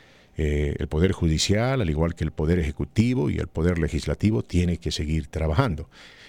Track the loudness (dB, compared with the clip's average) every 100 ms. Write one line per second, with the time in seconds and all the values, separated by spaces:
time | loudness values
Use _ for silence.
0 | -20 -20 _ -4 -2 0 -2 -2 -2 2
1 | 2 2 2 2 2 2 2 0 0 0
2 | 0 0 -6 -2 0 2 0 -4 -4 0
3 | 2 2 -2 -2 -4 0 0 2 0 -2
4 | -2 0 0 0 0 0 2 0 -4 -4
5 | -2 -2 -2 -4 0 2 0 -2 -8 -16
6 | -20 -20